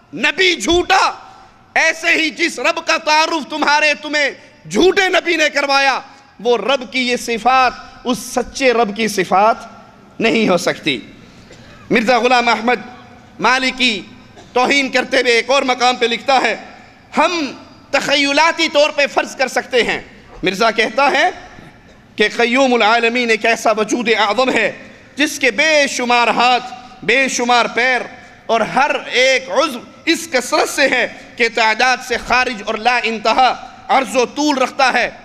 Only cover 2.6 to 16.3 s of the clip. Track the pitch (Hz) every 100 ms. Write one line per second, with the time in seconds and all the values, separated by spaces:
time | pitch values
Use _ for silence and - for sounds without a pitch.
2.6 | 285 330 311 320 311 302 320 330 247 302
3.6 | 277 294 302 294 302 302 277 - - -
4.6 | 156 196 359 370 370 349 330 320 302 285
5.6 | 277 277 277 226 - - - - 220 233
6.6 | 214 269 247 262 247 240 - 226 247 262
7.6 | 254 - - - 233 247 - 247 233 -
8.6 | 262 226 220 208 214 202 175 190 214 247
9.6 | - - - - - - 220 226 214 175
10.6 | 165 143 156 120 - - - - - -
11.6 | - - - 226 226 240 247 247 240 220
12.6 | 226 240 - - - - - - 220 262
13.6 | 262 - 247 202 - - - - - 233
14.6 | 254 277 262 254 233 - 247 233 233 277
15.6 | 262 247 240 247 240 233 233